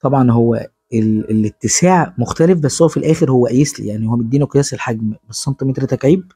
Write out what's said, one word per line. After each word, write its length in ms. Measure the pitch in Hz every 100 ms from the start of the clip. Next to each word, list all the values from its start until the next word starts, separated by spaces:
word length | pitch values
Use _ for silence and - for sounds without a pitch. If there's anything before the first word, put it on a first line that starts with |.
طبعا 300 | 151 139 123
هو 240 | 117 117 113 - _ _
ال-، 380 | 117 110 107 104
الاتساع 840 | 110 107 - 110 - 175 185 151 -
مختلف، 420 | 120 - 165 185
بس 220 | 147 -
هو 60 | 165
في 80 | -
الآخر 340 | - 160 151
هو 160 | 131 120
قايس 340 | 123 143 -
لي، 60 | 101
يعني 200 | 104 110
هو 100 | 117
مديني 280 | 113 139
قياس 300 | 147 139 143
الحجم 400 | 117 - 110 110 107 _
بالسنتيمتر 580 | 110 - 135 135 131
تكعيب 480 | 135 127 135 175 180